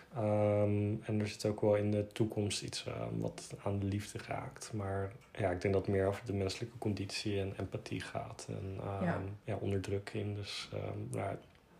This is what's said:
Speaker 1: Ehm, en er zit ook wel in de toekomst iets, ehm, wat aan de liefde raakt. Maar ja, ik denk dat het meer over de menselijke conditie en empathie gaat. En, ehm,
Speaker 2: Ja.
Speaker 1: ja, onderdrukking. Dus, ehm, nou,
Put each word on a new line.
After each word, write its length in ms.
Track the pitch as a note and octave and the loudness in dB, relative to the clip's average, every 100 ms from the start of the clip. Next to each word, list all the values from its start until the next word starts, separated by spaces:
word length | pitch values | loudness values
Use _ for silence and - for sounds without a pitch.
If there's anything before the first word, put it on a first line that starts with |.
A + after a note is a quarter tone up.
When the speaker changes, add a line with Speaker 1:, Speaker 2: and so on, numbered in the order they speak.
| - B2 | -8 0
Speaker 1:
Ehm, 800 | G#2+ G#2 G#2 G#2 G#2 G#2 G#2 G#2+ | 4 6 6 6 6 4 2 0
en 160 | - G#2+ | 0 0
er 80 | G#2+ | 0
zit 180 | - G#2+ | 0 0
ook 160 | G#2 | 4
wel 140 | G#2+ G#2 | 6 6
in 160 | G#2 | 4
de 160 | G#2 G#2 | 2 2
toekomst 540 | - G#2+ G#2+ G#2 - | 0 0 2 0 0
iets, 240 | - - - | -4 -6 -4
ehm, 320 | - A1+ A1 | -4 -2 -2
wat 280 | A1 - - - | -2 -4 -12 -6
aan 160 | G2+ G2+ | -2 0
de 60 | G2 | 0
liefde 340 | G2+ - G2+ - | 0 -2 -8 -6
raakt. 420 | G2 - - - | -6 -6 -10 -6
Maar 380 | G#2+ G2 G2 G2 - - | -4 -2 0 -2 -6 -10
ja, 180 | - G2 | 0 0
ik 120 | F2+ | 2
denk 120 | G2+ | 4
dat 120 | G2 F#2+ | 4 4
het 100 | G2 | 4
meer 120 | G2 | 4
over 180 | G2 - | 2 0
de 80 | |
menselijke 440 | G2+ F#2+ - A#2 - | 0 0 0 -6 -2
conditie 600 | G#2+ G2 G2+ - G#2+ G2+ | 0 0 -2 -2 0 0
en 140 | F#2+ G2 | 0 -2
empathie 440 | G2 - - - | -4 -4 -4 -6
gaat. 440 | - - - - - | -4 -6 -6 -8 -8
En, 280 | G#2+ F#2+ F#2+ | -6 -6 -4
ehm, 240 | G2+ G2 | -4 0
Speaker 2:
Ja. 180 | F3 G2+ F#2+ G#2 | 0 0 -2 -6
Speaker 1:
ja, 120 | - F#2+ | -6 -2
onderdrukking. 760 | G2+ G2 F#2 G2 - G#2+ G#2 G2+ | 0 0 0 -2 -2 -4 -2 -4
Dus, 340 | G2+ - - | -6 -8 -6
ehm, 440 | G#2 G2+ G2+ G#2+ A2 | -6 -4 -4 -4 -2
nou, 180 | G2 - - - - | -2 -4 -10 -20 -20